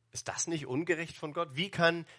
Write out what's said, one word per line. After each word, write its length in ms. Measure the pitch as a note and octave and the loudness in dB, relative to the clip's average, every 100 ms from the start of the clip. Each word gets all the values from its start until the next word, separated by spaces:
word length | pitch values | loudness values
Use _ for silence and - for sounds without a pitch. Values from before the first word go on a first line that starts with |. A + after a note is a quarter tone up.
| _ | _
Ist 160 | - - | -8 -6
das 220 | - - | -4 -2
nicht 180 | E3 C#3+ | -2 -2
ungerecht 500 | B2+ F3 D#3+ E3 - | 0 2 0 -2 -8
von 160 | D#3 | -6
Gott? 180 | F3 D#3+ | -4 -4
Wie 160 | C3 G3 | -2 -4
kann, 360 | E3+ E3 E3+ D#3+ | 4 6 4 -2